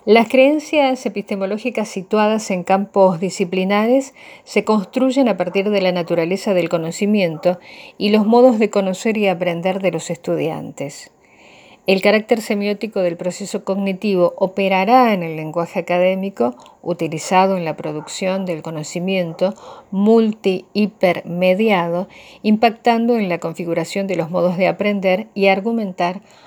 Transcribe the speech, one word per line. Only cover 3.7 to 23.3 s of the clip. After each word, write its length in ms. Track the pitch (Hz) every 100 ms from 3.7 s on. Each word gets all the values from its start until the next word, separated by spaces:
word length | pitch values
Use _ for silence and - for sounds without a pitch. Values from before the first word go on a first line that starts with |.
| 208 220 269 269 - - -
se 220 | - 214 208
construyen 640 | 214 185 254 262 254 254
a 80 | 185
partir 320 | 180 196 196
de 100 | 202
la 140 | 185
naturaleza 600 | 180 170 170 165 190 220
del 140 | 185 165
conocimiento 880 | 170 165 - 202 208 175 156 175 180 - - - -
y 120 | 208
los 160 | 214 208
modos 340 | 233 254 220
de 100 | 208
conocer 460 | 202 190 185 226 214
y 140 | 202
aprender 520 | 175 180 170 180 190
de 100 | 190
los 180 | 165 -
estudiantes. 1000 | 170 - 165 147 156 113 - 143 - - _ _ _ - - - _ -
El 160 | 190
carácter 380 | 202 214 214 226
semiótico 640 | - 208 202 208 220 208
del 160 | 180 170
proceso 480 | 180 175 196 202 -
cognitivo 720 | 196 196 185 214 190 175 -
operará 760 | 190 185 196 190 190 254 247
en 80 | 196
el 140 | 165 156
lenguaje 440 | 156 170 170 196
académico 760 | 170 180 185 190 196 - 240 - - _
utilizado 760 | - 170 160 160 - 185 190 190
en 80 | 160
la 100 | 151
producción 720 | 160 151 156 - 190 190 185
del 160 | 160
conocimiento 920 | 160 160 151 180 180 190 170 160 185 208 - - -
multi-hipermediado, 2250 | 190 202 226 220 214 202 185 - 202 208 - 185 170 - 170 185 185 226 190 170 175 196 - - -
impactando 760 | 214 214 233 220 233 226 233 240
en 100 |
la 120 | 196